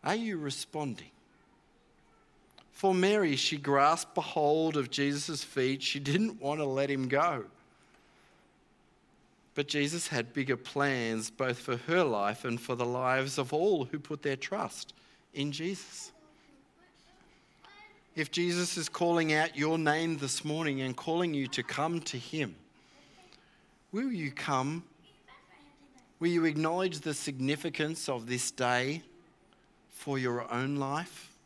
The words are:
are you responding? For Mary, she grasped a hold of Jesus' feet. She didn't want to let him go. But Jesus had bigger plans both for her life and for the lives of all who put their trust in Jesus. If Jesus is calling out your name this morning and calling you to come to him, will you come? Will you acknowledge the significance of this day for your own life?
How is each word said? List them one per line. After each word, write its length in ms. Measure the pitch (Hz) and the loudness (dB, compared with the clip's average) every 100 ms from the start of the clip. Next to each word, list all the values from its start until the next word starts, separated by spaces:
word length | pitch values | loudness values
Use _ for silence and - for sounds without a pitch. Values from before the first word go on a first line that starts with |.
are 120 | 147 | 0
you 220 | 214 226 175 | 0 0 -2
responding? 720 | 147 131 - 156 143 98 76 _ _ _ _ _ _ _ _ _ _ _ _ _ _ - - | -4 -6 -6 -4 -4 -4 -12 _ _ _ _ _ _ _ _ _ _ _ _ _ _ -20 -20
For 220 | - 196 | 0 4
Mary, 420 | 185 190 208 170 | 6 6 6 4
she 220 | 135 - 147 | 2 0 0
grasped 600 | 139 139 147 165 - 180 | 2 6 6 6 0 -4
a 40 | |
hold 560 | 165 165 147 160 160 151 | 0 2 4 4 4 0
of 120 | 123 | -2
Jesus' 540 | - 139 143 143 143 | 0 0 0 -4 -6
feet. 380 | - 135 127 135 | -4 0 0 0
She 180 | - - | -2 -2
didn't 420 | 139 175 220 220 | 0 2 2 -2
want 180 | 139 156 | -4 -2
to 60 | |
let 240 | 143 131 139 | 0 0 0
him 180 | 135 127 | 0 2
go. 380 | 135 170 135 101 - _ _ _ - _ _ _ _ _ _ _ _ _ _ _ _ _ _ _ | 4 4 0 -6 -16 _ _ _ -20 _ _ _ _ _ _ _ _ _ _ _ _ _ _ _
But 120 | - 143 | -4 -2
Jesus 400 | 147 143 165 - | 0 0 -2 -2
had 260 | 139 117 | -2 -2
bigger 220 | 147 131 | -4 -2
plans 760 | 123 - 143 139 131 113 113 110 | -2 -2 0 2 2 0 -2 -4
both 260 | - 131 123 | -4 -2 -2
for 200 | - 120 | -4 -4
her 260 | - 175 | 2 2
life 420 | 156 107 101 104 | 4 2 0 -2
and 160 | 127 117 | -4 -4
for 140 | - | -4
the 100 | 123 | -2
lives 540 | 120 123 127 131 135 139 | 0 0 2 2 2 -2
of 140 | 131 | 0
all 320 | 151 196 175 | 2 2 2
who 120 | 123 156 | 0 -6
put 240 | - 151 | -6 -4
their 140 | 147 | -2
trust 580 | 135 - 196 - - - - - _ _ | -4 -4 -4 -4 -8 -14 -18 -20 _ _
in 180 | - 143 | -4 -4
Jesus. 600 | 143 170 190 - - - - - _ _ - _ _ 359 _ _ _ 403 _ _ _ - - - - _ | -2 -6 -6 -10 -14 -16 -18 -20 _ _ -20 _ _ -20 _ _ _ -20 _ _ _ -20 -20 -20 -20 _
If 160 | 160 151 | -6 -2
Jesus 460 | 175 175 175 175 - | 0 2 2 0 -2
is 100 | 156 | -6
calling 460 | - 170 170 160 | 0 4 4 4
out 240 | 156 160 139 | 4 2 0
your 220 | 151 160 | 0 2
name 380 | 151 156 165 156 | 2 2 0 -2
this 280 | 139 - | -2 -4
morning 360 | 151 151 160 135 | -2 -2 -2 -2
and 140 | 131 | -4
calling 380 | 123 - 165 180 | -4 -2 0 0
you 140 | 143 131 | 0 -2
to 160 | - | -4
come 360 | - 135 156 170 | -4 -2 -2 -2
to 160 | - 127 | -4 -8
him, 380 | - 156 143 - - _ _ - - - - - _ _ _ _ _ | -6 -4 -4 -6 -20 _ _ -20 -20 -20 -20 -20 _ _ _ _ _
will 200 | 202 269 | -2 -2
you 200 | 208 147 | -2 -4
come? 520 | 135 - 135 135 165 - _ - _ - - _ - - _ - - _ _ | -4 0 2 2 -4 -10 _ -20 _ -20 -20 _ -20 -20 _ -20 -20 _ _
Will 100 | 170 | 2
you 160 | 170 | 4
acknowledge 540 | 165 151 160 175 190 156 | 2 2 0 2 -2 -2
the 160 | 160 | -6
significance 920 | 143 - 135 131 151 165 - 151 160 - | -4 -6 -2 -2 0 -4 -2 -4 -2 -4
of 200 | 123 113 | -4 -2
this 240 | 123 - | -2 -2
day 500 | - 123 123 131 160 - - - _ _ _ _ _ _ | 0 2 2 0 -4 -10 -20 -20 _ _ _ _ _ _
for 300 | - 143 135 | -10 -4 0
your 320 | 127 120 110 | 0 0 -2
own 220 | 120 131 | -2 0
life? 560 | 143 135 147 180 - - - | 0 -2 -2 -6 -12 -18 -20